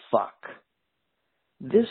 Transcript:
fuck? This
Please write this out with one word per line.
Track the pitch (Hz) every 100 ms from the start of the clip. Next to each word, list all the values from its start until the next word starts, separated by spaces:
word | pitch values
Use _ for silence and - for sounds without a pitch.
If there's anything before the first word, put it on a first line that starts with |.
| -
fuck? | 110 98 - - - _ _ _ _ _ _ _ _ _ _
This | 131 196 233